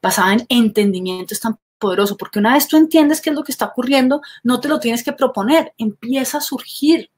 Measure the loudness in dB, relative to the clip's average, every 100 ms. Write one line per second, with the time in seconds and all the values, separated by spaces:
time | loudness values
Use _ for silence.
0 | 0 0 2 2 0 0 2 2 0 0
1 | -6 -8 -10 -8 -6 -8 _ _ -4 0
2 | -2 -2 -8 0 2 2 4 4 4 4
3 | 4 2 -2 -4 -6 -6 -6 -4 0 2
4 | 2 0 -4 -8 -2 -2 0 -2 -2 -4
5 | -4 -2 -2 0 2 2 0 _ -6 -6
6 | -4 -4 -2 -4 -6 -8 -10 -2 2 2
7 | 0